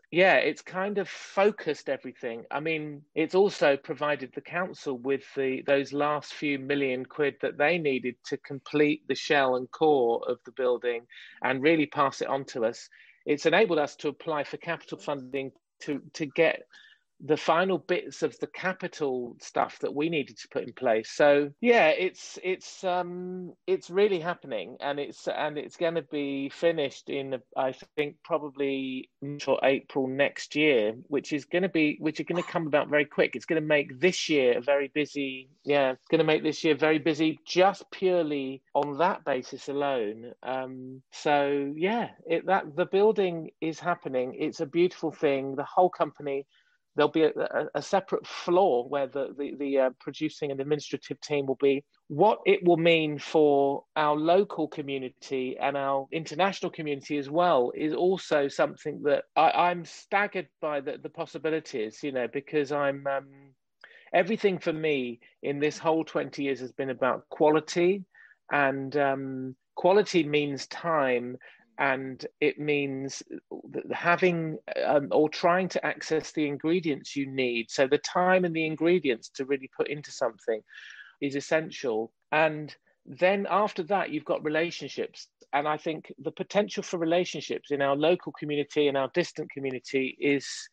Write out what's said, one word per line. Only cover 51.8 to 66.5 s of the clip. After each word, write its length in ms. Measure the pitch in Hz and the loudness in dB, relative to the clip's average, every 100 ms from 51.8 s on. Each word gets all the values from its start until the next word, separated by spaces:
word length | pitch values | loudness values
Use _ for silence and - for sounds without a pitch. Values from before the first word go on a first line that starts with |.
| - _ - | -2 _ -6
What 320 | 147 208 - - | 2 4 4 2
it 180 | 196 | 4
will 140 | 175 165 | 4 4
mean 420 | 170 165 156 147 | 6 4 2 -4
for 640 | - 160 151 139 139 139 - 156 | 0 4 6 6 4 0 -6 0
our 180 | 151 151 | 2 2
local 540 | 160 185 202 - 151 | 4 4 4 -2 -6
community 880 | - 139 139 127 _ - 135 127 131 | -6 -6 -6 -8 _ -6 -4 -4 -2
and 160 | 139 139 | -2 -2
our 320 | 139 139 135 | 0 -2 -2
international 580 | 165 156 151 190 - 180 | -8 -6 -2 -2 0 -8
community 460 | - 151 139 139 147 | -6 -6 -6 -4 -4
as 120 | 139 | -2
well 440 | 160 175 143 123 - | 2 4 4 2 0
is 180 | 151 | -4
also 540 | 151 180 185 - 151 139 | 0 0 0 0 0 0
something 560 | - 147 147 156 147 | 0 -2 -2 -10 -4
that 220 | 143 139 - - | 0 0 0 4
I, 140 | 160 | 4
I'm 340 | - 175 175 | 6 2 0
staggered 640 | 160 - - 202 202 190 147 - | -8 -14 -2 -2 0 -4 -10 -8
by 180 | 156 147 | -4 -4
the, 180 | 139 127 | -6 -10
the 120 | 156 | -10
possibilities, 920 | 165 160 160 156 156 156 131 110 - | -10 -10 -4 -2 -2 -4 -6 -6 -6
you 120 | 147 | -4
know, 160 | 131 117 | -2 -4
because 420 | 143 - 156 139 | -6 -4 -2 0
I'm, 340 | 147 143 139 139 | 0 -2 -2 -4
um, 200 | 139 139 139 139 _ _ _ - - - | -4 -6 -20 -20 _ _ _ -20 -20 -2
everything 440 | - 180 175 202 175 | 0 2 2 0 0
for 140 | 170 | -2
me 480 | 156 156 143 123 113 _ _ | -2 0 0 -2 -8 _ _
in 160 | 139 143 | -6 -2
this 180 | 147 147 | -2 0
whole 280 | 165 160 156 | 0 0 0
twenty 380 | 160 139 - | -4 -4 -4
years 180 | 139 | -2